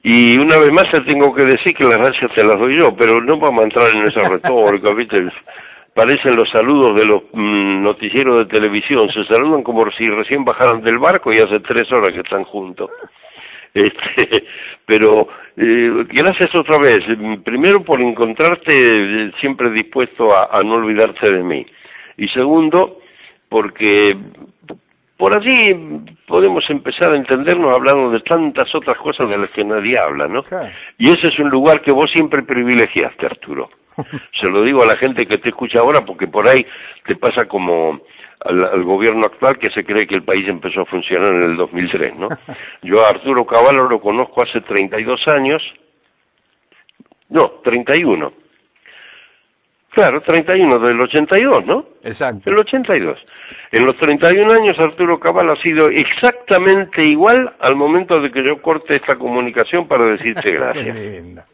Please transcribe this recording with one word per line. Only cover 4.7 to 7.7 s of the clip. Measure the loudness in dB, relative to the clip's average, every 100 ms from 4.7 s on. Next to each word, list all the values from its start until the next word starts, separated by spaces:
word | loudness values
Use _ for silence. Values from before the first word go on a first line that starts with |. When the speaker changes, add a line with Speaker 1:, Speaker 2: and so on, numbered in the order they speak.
| 2 0
Speaker 1:
<laughs> |
¿viste? | -2 -2 -2 -2 -10 -20 -20 -20 -20 _
Parecen | 0 2 2 0
los | 0 2
saludos | 0 2 2 4 2
de |
los, | 2 0 -2
mm, | -6 -2 -2 -2